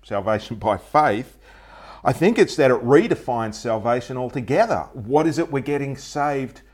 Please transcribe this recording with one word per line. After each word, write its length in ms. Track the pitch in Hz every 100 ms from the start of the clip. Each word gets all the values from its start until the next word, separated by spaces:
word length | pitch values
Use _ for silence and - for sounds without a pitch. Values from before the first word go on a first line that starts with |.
salvation 540 | - 101 98 107 - 110
by 200 | 107 98
faith, 600 | - 151 147 107 131 - - - - - - -
I 100 | -
think 260 | - 175 233
it's 180 | 185 -
that 140 | 135
it 120 | 117
redefines 720 | 120 143 226 - - 120 110
salvation 600 | 104 120 113 117 123 - 127
altogether. 720 | 127 139 113 156 226 107 -
What 320 | 123 107 143 160
is 120 | 139
it 140 | 170
we're 80 | 139
getting 360 | 139 143 139 135
saved 640 | - 147 147 139 127 - -